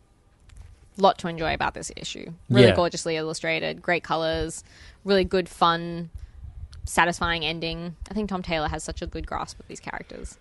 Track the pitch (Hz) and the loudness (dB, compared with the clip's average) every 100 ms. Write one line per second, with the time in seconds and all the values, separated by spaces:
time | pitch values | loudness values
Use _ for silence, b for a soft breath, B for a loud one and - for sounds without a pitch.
0 | _ _ _ _ - - - - - - | _ _ _ _ -20 -20 -20 -20 -18 4
1 | 190 - 180 170 160 143 143 - - - | 4 4 -2 -2 -2 0 -2 -4 -10 -12
2 | - - - 165 - 120 120 95 175 170 | -12 -12 -14 -16 4 8 10 8 2 0
3 | 170 160 156 156 165 160 160 165 180 175 | -2 -2 -4 -4 -2 -2 -2 -4 0 0
4 | - 160 160 160 160 - b b b b | 0 0 0 0 -4 -6 b b b b
5 | 190 196 180 190 175 - 170 165 170 170 | 2 4 4 0 -2 2 4 4 -2 -6
6 | 165 - b b - - - - - - | -8 -12 b b -16 -14 -14 -12 -2 2
7 | 170 175 175 170 151 165 165 165 170 160 | 2 2 -2 0 -2 -4 -4 -6 -8 -10
8 | - 202 208 185 180 160 151 156 - 160 | -6 -4 -2 -4 -2 0 0 -4 -8 -8
9 | 170 160 - - - - - - - - | -8 -8 -6 -6 -6 -12 -16 -14 -12 -12
10 | - - - - | -12 -14 -14 -16